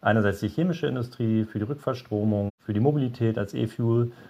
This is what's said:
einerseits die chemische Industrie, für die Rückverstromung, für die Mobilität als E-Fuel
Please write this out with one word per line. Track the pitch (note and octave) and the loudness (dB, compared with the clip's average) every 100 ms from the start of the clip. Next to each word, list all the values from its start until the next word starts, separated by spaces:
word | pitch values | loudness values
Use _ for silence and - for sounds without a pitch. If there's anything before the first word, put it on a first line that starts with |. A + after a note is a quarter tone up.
einerseits | G#2 A2 G2+ G2+ | 2 4 4 2
die | G#2 | -2
chemische | - F3 E3 D3 | 0 -2 0 -2
Industrie, | B2+ A#2+ - A#2 A2 | -2 -6 -4 0 0
für | A2 G#2+ | 0 -4
die | G#2+ | -4
Rückverstromung, | D3 - B2 - G#2 G#2+ G#2 G2+ - | -4 -4 -4 -4 0 2 0 -2 -6
für | - | -4
die | G2+ | 0
Mobilität | C3 D3+ C3 A#2+ A#2 A2 | 2 2 0 0 0 0
als | G2+ | -4
E-Fuel | B2+ A2 - A#2 A#2 A#2+ - - | -4 -4 0 2 2 0 -4 -20